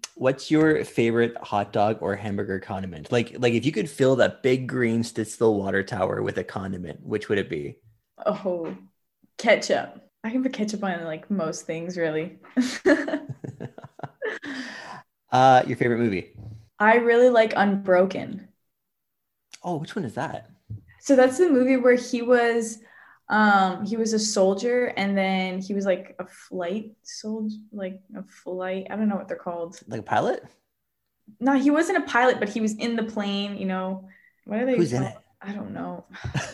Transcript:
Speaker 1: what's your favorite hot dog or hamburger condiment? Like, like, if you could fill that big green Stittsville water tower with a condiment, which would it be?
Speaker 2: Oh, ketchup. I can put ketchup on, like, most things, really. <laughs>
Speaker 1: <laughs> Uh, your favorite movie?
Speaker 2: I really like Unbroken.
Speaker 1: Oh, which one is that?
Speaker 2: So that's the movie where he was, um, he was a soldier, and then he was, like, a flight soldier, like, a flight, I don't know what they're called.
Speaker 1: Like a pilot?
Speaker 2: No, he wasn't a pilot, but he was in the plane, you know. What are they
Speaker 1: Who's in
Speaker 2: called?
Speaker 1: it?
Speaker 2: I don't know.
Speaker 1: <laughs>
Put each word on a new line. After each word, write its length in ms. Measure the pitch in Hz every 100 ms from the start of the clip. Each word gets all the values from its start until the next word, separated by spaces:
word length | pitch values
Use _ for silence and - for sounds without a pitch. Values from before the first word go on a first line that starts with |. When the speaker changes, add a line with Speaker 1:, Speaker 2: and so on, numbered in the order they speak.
| -
Speaker 1:
what's 360 | - 127 131 -
your 340 | 156 156 151
favorite 520 | 104 - 117 117 117 -
hot 340 | - 104 104
dog 260 | 113 104 110
or 160 | 98 98
hamburger 420 | 107 101 101 95
condiment? 520 | - 95 95 78 -
Like, 240 | 120 - -
like, 160 | 123
if 100 | 117
you 80 | 127
could 160 | 214 165
fill 260 | - 131 127
that 260 | 95 -
big 240 | 127 131 127
green 360 | 127 117 117
Stittsville 560 | 113 - 110 - 113 104
water 240 | 98 95
tower 400 | 98 - 98 104
with 160 | 101 98
a 60 |
condiment, 600 | - 104 95 92 85 -
which 240 | - 107 -
would 100 | 101
it 100 | 92
be? 280 | 80 71 - _ _ _ - -
Speaker 2:
Oh, 500 | 202 190 175 160 190 - _ _ _ _ -
ketchup. 720 | 226 196 - 156 - - - _
I 60 | 220
can 120 | 254
put 100 | 262
ketchup 320 | 240 214 202
on, 200 | 196 170
like, 260 | 165 156 -
most 360 | 196 160 165 -
things, 300 | 160 170 175
really. 400 | 165 156 175 - - -
<laughs> 280 | 247 -
Speaker 1:
<laughs> 1000 | - - 285 302 - - - - - - - - - _ 440 - 294 262 - - - - - _ _
Uh, 320 | 127 131 127 -
your 100 | 120
favorite 220 | 123 117
movie? 340 | 113 92 - - - - - -
Speaker 2:
I 180 | 214 233
really 320 | 233 233 254
like 220 | 233 220 -
Unbroken. 920 | 202 196 190 180 190 - - - - _ _ _ _ _ _ _ _ _ _ -
Speaker 1:
Oh, 120 | 180 156
which 180 | 165 214
one 80 |
is 100 | 127
that? 360 | 123 147 - - _ - - - _
Speaker 2:
So 160 | - 254
that's 220 | 254 262
the 120 | 359
movie 260 | 254 262 262
where 200 | 247 247
he 260 | - 240
was, 560 | 233 247 233 233 220 - - - - _ -
um, 560 | 214 214 202 190 180
he 120 | 202 226
was 160 | 220
a 60 | 220
soldier, 680 | 214 202 190 196 240 247 247 -
and 200 | 196 196
then 440 | 190 190 185 185
he 140 | 190
was, 100 | 202
like, 300 | 196 185 - -
a 80 | 180
flight 640 | - - 185 175 214 214 -
soldier, 540 | - - 214 220 220 214 -
like, 280 | 208 190 190 _ 208
a 60 |
flight, 640 | 196 _ - 185 185 190 190
I 60 | 202
don't 120 | 214
know 80 | 190
what 120 | -
they're 80 | 170
called. 440 | 180 170 170 - -
Speaker 1:
Like 140 | 113
a 20 |
pilot? 400 | - 110 190 302 - _ _ _ _ _ _ _ _ -
Speaker 2:
No, 140 | 254 269
he 120 | 277
wasn't 280 | 294 339 359
a 40 |
pilot, 360 | - 240 254 240
but 100 | 202
he 120 | 233
was 140 | 214
in 220 | 214 240 226
the 60 |
plane, 540 | 214 214 202 202 202 196
you 100 | 190
know. 420 | 185 185 190 190 - _ _
What 160 | - 214
are 60 | 254
they 100 | 240
Speaker 1:
Who's 160 | 151
in 100 | 123
Speaker 2:
called? 100 | 131
Speaker 1:
it? 60 | - _ _
Speaker 2:
I 120 | 196
don't 200 | 208 98
know. 320 | 175 175 175 -
Speaker 1:
<laughs> 240 | - - - -